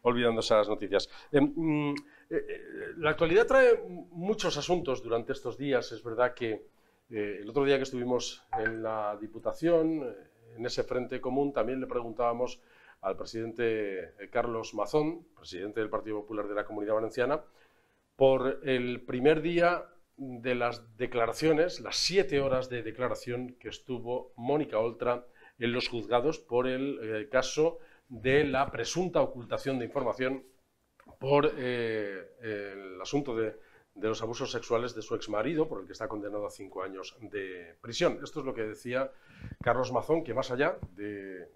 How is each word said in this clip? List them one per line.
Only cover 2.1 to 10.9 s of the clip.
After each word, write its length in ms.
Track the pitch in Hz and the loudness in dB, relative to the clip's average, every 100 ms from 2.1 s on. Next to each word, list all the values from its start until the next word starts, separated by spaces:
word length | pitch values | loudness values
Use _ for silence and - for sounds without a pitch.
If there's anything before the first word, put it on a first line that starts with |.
| - - | -20 -6
eh, 60 | 165 | -4
eh, 240 | - 165 160 - - - | -4 -10 -12 -12 -10 -2
la 120 | 151 | 0
actualidad 360 | 156 165 185 233 | 2 4 6 8
trae 360 | 269 254 226 185 180 - | 8 8 6 2 -12 -12
muchos 460 | 170 180 220 175 147 | -6 -2 0 0 -2
asuntos 460 | 143 180 147 127 | 0 0 0 -4
durante 300 | 117 113 117 | 0 -2 -2
estos 240 | 131 123 107 | -6 -6 -6
días. 340 | 143 123 117 | 0 0 0
Es 100 | 113 | -8
verdad 300 | 120 113 123 | -6 2 2
que, 320 | 120 120 104 - _ _ _ - | 2 -4 -4 -8 _ _ _ -10
eh, 280 | 113 104 98 | -4 -4 -6
el 80 | 104 | -2
otro 140 | 139 | 2
día 120 | 139 139 | 4 4
que 60 | |
estuvimos 600 | 131 127 123 123 - - - 110 | 2 -2 0 0 0 -10 -6 -2
en 240 | 110 113 | -2 -2
la 340 | 110 110 104 104 | -4 -2 -2 -4
Diputación, 840 | 107 113 113 - 160 170 160 160 | -10 -6 -6 -2 4 4 4 0
eh, 540 | 127 - - _ - 113 | -4 -10 -18 _ -20 -8
en 100 | 120 | -6
ese 180 | - | -4
frente 360 | 120 | -2